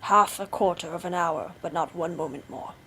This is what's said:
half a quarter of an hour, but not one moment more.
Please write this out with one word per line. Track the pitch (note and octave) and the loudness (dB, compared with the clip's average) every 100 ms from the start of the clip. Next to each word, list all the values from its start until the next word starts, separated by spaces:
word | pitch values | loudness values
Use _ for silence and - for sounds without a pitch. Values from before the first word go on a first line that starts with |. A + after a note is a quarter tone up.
half | - G#3 G3+ - | 6 6 6 2
a | G3 | -6
quarter | - G3+ F3 - | 2 2 2 -4
of | E3 F3+ | -6 -4
an | |
hour, | F3+ E3+ D#3 F#2+ F3 | 0 0 0 -4 -8
but | E3+ | -6
not | D#3 D#3+ F3 | -2 -2 -2
one | E3 E3+ | -4 -2
moment | D#3 C3+ - | -6 -6 -12
more. | - G#2+ - | -10 -10 -14